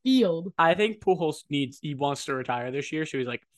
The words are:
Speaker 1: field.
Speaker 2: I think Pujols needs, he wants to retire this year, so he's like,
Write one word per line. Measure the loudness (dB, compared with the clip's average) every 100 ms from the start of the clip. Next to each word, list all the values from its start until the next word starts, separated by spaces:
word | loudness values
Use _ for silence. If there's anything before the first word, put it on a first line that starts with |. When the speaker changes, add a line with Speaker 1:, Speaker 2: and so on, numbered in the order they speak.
Speaker 1:
field. | 2 4 4 2 -4 2
Speaker 2:
I | 2
think | 4 2 0
Pujols | 2 2 2 -2 -4
needs, | -2 -2 -4
he | -8
wants | -2 -2 -2
to | -4
retire | -4 -2 -4 -4
this | -4 -4
year, | -4 -4
so | -4
he's | -4
like, | -6 _